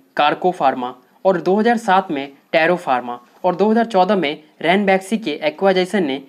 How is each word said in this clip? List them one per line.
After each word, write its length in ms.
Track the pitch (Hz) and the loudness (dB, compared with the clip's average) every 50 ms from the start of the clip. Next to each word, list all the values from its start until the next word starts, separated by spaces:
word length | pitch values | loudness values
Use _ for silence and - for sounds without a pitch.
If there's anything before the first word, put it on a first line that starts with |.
| _ _ _ | _ _ _
कार्को 340 | - 151 147 156 156 - 185 175 | 0 0 0 0 0 -2 -2 -2
फार्मा 420 | - 160 135 127 127 123 123 127 - _ _ _ _ - | 0 0 0 0 0 -4 -8 -10 -12 _ _ _ _ 0
और 160 | 190 190 170 | 0 0 2
दो 140 | 156 175 185 | 0 0 0
हज़ार 200 | 214 214 233 240 226 | 2 2 2 0 0
सात 320 | - - 185 190 190 - | 0 2 2 2 2 0
में 180 | 165 139 135 139 - _ _ _ - | -4 -6 -6 -8 -14 _ _ _ 0
टैरो 240 | 165 156 165 180 | 0 2 2 0
फार्मा 440 | 170 - 151 131 123 120 120 120 120 - _ _ _ - | 0 0 -2 -2 -2 -2 -6 -10 -12 -14 _ _ _ -2
और 100 | 185 175 | -2 0
दो 160 | 165 190 214 | 2 0 2
हज़ार 140 | 220 233 226 | 2 2 0
चौदह 300 | 233 - 190 180 185 214 | 0 2 2 2 2 2
में 260 | 196 160 143 156 156 - _ _ _ - | 0 0 -2 -4 -6 -12 _ _ _ 0
रैनबैक्सी 540 | 156 180 202 208 196 190 190 190 - 226 208 | 0 2 2 2 2 2 2 0 -2 -6 -4
के 120 | 220 160 147 160 156 | -4 -6 -6 -4 -4
एक्वायराइजेशन 600 | 151 151 - 190 196 190 185 180 180 - 208 175 | -4 -2 0 2 2 4 2 0 0 0 -2 -2
ने 180 | 139 131 135 - | -2 -4 -6 -8